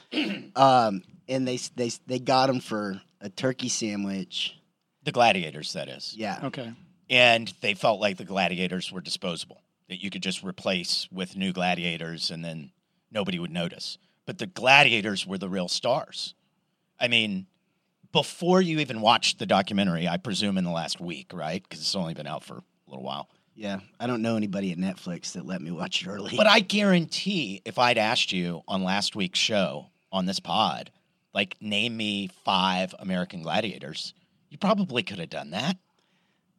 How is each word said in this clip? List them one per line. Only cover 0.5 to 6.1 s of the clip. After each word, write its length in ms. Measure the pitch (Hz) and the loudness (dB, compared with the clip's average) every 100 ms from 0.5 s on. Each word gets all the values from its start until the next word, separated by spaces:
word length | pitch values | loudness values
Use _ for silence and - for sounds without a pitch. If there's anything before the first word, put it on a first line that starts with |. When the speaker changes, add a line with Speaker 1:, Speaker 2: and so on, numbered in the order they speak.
| 127 | 6
Speaker 1:
Um, 480 | 135 127 113 95 - - - | 8 8 4 0 -8 -14 -4
and 180 | 131 127 | -2 -2
they 80 | 127 | -4
s-, 160 | - 123 | -6 -4
they 120 | 120 | -4
s-, 120 | - - | -6 -6
they 140 | 127 | -4
got 300 | 127 131 135 | 2 4 4
him 100 | 123 | 2
for 400 | - 107 101 95 - _ | -2 -4 -4 -6 -12 _
a 100 | 101 | -14
turkey 380 | - 131 127 123 | -4 -2 -2 -4
sandwich. 880 | - 110 101 98 95 90 - - - _ _ _ _ | -2 -2 -2 -4 -4 -6 -6 -6 -8 _ _ _ _
Speaker 2:
The 80 | - | 0
Gladiators, 640 | 120 117 95 78 73 73 | 6 6 6 0 -6 -8
that 160 | 90 67 | -8 -10
is. 240 | 65 - | -10 -12